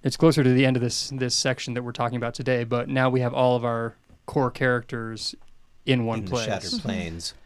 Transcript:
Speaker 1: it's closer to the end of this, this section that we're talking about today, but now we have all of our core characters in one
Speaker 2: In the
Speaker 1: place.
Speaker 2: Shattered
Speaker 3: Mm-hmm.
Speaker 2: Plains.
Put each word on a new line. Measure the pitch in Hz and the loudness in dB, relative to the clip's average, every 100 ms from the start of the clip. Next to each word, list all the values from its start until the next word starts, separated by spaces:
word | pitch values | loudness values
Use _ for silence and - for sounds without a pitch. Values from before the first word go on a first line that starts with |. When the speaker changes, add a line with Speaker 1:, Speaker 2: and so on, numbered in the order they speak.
Speaker 1:
it's | 135 - | -4 4
closer | 165 139 127 | 4 6 4
to | |
the | 127 135 | 6 4
end | 127 | 2
of | |
this, | 120 - - | 0 -2 -6
this | 135 123 - | -4 -2 0
section | 139 127 - | 0 -2 -4
that | 123 | -6
we're | 123 | -8
talking | 120 120 123 | -4 -2 -2
about | 117 | -4
today, | - 127 123 | -4 -2 -2
but | 117 120 120 | 0 -2 0
now | 135 127 | 2 2
we | 127 | 2
have | 120 | 0
all | 127 127 123 | 2 4 4
of | 117 | 0
our | 117 117 - _ - - | -2 -6 -8 _ -20 -4
core | 151 127 | 0 0
characters | - 131 123 117 120 113 110 - - - - - - - | 0 0 0 -2 -8 -8 -8 -10 -12 -20 -20 -20 -12 0
in | 127 113 | 2 2
one | 110 | -2
Speaker 2:
In | 98 | -2
the | |
Speaker 1:
place. | 123 110 | -2 -2
Speaker 2:
Shattered | 98 95 | -4 -4
Speaker 3:
Mm-hmm. | 240 135 | -6 -4
Speaker 2:
Plains. | 92 85 82 - - | -4 -6 -8 -10 -14